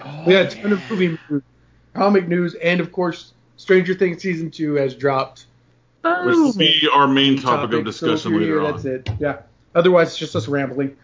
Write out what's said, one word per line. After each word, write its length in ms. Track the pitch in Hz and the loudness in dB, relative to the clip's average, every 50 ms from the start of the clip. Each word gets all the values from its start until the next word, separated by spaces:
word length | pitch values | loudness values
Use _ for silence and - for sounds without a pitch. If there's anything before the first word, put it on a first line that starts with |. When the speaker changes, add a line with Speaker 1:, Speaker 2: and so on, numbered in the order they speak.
| - | -16
Speaker 1:
Oh, 200 | 139 143 151 160 | -16 -14 -4 2
Speaker 2:
We 60 | 170 185 | 4 4
got 200 | 196 170 - - | 4 4 2 -2
a 40 | |
ton 140 | - - 208 | -6 -2 -2
Speaker 1:
yeah. 60 | 208 | -2
Speaker 2:
of 140 | 190 170 - | -2 -2 -6
movie 280 | 226 185 185 175 165 156 - - | -2 0 0 0 -2 -4 -6 -6
news, 120 | 151 143 - _ _ _ _ _ _ _ _ _ _ | -6 -6 -6 _ _ _ _ _ _ _ _ _ _
comic 320 | - 190 202 208 190 180 | 0 2 4 4 2 2
news, 280 | 165 170 175 175 170 165 | 2 0 0 0 -2 -4
and 240 | - 165 170 180 180 | -4 -2 0 0 0
of 100 | 165 165 | -2 -4
course, 420 | - 190 180 175 160 - - - _ _ _ _ _ _ | -4 -2 -2 -2 -4 -6 -14 -20 _ _ _ _ _ _
Stranger 360 | - - 190 185 180 175 185 | 0 4 4 4 4 2 0
Things 260 | 185 196 180 170 160 - | 0 0 -2 -2 -4 -6
season 280 | 190 175 160 165 160 | -6 -4 -4 -6 -8
two 240 | - - 160 151 147 | -8 -6 -4 -2 0
has 200 | 143 135 131 123 | 0 0 -2 -4
dropped. 500 | 123 131 139 139 135 135 - - - - _ _ _ _ _ _ _ _ _ _ _ - | -2 -2 0 0 0 -2 -4 -10 -20 -20 _ _ _ _ _ _ _ _ _ _ _ -2
Speaker 3:
Which 100 | 330 349 359 359 359 349 | -2 -2 0 0 2 4
will 160 | 339 311 277 226 | 4 4 2 2
Speaker 4:
Boom. 60 | 196 | 2
Speaker 3:
be 300 | 165 170 165 156 151 151 131 | 2 2 2 2 0 2 4
our 140 | 143 143 | 4 4
main 320 | 135 135 135 139 139 135 - | 4 4 2 4 2 2 2
topic 340 | 127 131 120 - 139 113 113 | 0 0 0 0 0 -2 -2
of 120 | 107 104 | -2 -2
Speaker 2:
Topic. 80 | 110 104 | -4 -8
So 120 | - 165 | -4 -2
if 60 | - 110 | -2 -2
Speaker 3:
discussion 200 | 104 - 113 107 | -2 -2 -2 0
Speaker 2:
you're 80 | - | 0
Speaker 3:
later 120 | 165 160 156 | 0 0 0
Speaker 2:
here, 100 | 151 151 | -2 -2
Speaker 3:
on. 60 | 147 143 | -2 -4
Speaker 2:
that's 120 | - 110 | -6 -6
it. 240 | 135 127 131 - - - - | -8 -8 -8 -8 -8 -8 -4
Yeah. 160 | 147 143 - - - _ _ _ _ _ _ | -4 -6 -6 -8 -12 _ _ _ _ _ _
Otherwise, 340 | 175 170 185 180 175 165 165 | 2 2 4 4 4 4 2
it's 100 | - - | -2 -8
just 180 | 165 147 - | -10 -6 -6
us 120 | 123 110 139 | -6 -4 -2
rambling. 480 | 143 143 139 127 127 135 143 135 139 _ | -2 -2 -2 -4 -4 -4 -6 -6 -6 _